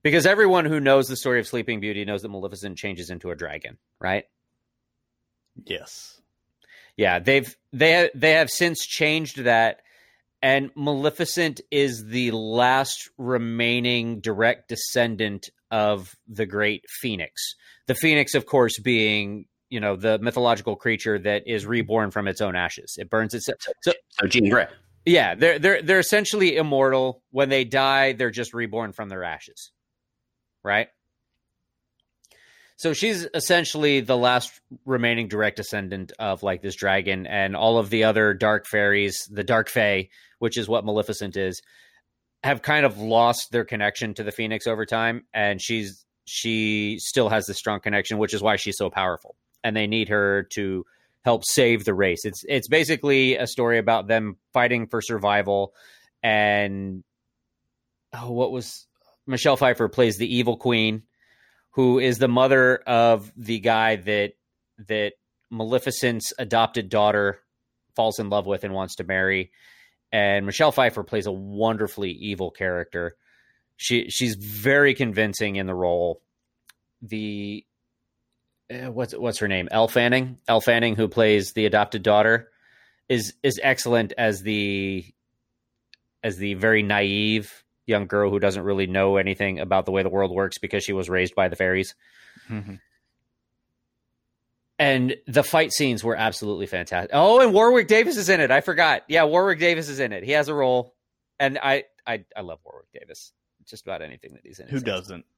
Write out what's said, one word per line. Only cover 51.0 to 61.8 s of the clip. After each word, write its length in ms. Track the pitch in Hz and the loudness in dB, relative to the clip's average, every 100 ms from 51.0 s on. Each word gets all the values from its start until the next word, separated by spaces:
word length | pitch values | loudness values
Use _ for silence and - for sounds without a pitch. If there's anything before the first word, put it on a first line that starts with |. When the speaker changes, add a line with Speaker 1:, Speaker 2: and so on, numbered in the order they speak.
| _ _ | _ _
Speaker 1:
help 220 | 123 117 - | 0 0 0
save 400 | - 120 113 101 | 2 4 2 0
the 80 | |
race. 320 | 95 98 85 107 | 0 0 0 -6
It's, 180 | 90 - | -10 -4
it's 180 | 135 117 | -4 2
basically 720 | 156 143 156 143 135 131 127 | 0 2 -2 2 2 4 0
a 80 | 123 | -4
story 320 | - 117 117 | -2 0 2
about 300 | 107 113 101 | 2 0 2
them 300 | 113 107 95 _ | 0 0 -10 _
fighting 340 | 127 120 120 110 | 0 0 0 -2
for 160 | 117 | -6
survival, 720 | - 113 101 104 98 98 98 _ - _ _ _ | -4 -2 0 0 2 -2 -2 _ -20 _ _ _
and, 800 | 117 107 104 104 104 98 98 95 _ _ _ _ _ _ _ _ _ _ _ | 0 2 2 2 0 -4 -8 -10 _ _ _ _ _ _ _ _ _ _ _
oh, 180 | 117 120 | -16 -8
what 200 | 120 127 | -2 -2
was, 360 | 127 117 - _ _ _ _ - | -2 -10 -18 _ _ _ _ -6
Michelle 280 | 123 151 131 | 0 2 4
Pfeiffer 320 | 131 120 113 | 4 2 0
plays 300 | - 117 95 | 4 2 2
the 180 | 110 120 | -2 0
evil 220 | 117 113 | 0 0
queen, 460 | 127 117 110 110 _ _ _ _ _ _ _ | 0 2 0 -2 _ _ _ _ _ _ _
who 240 | - | 0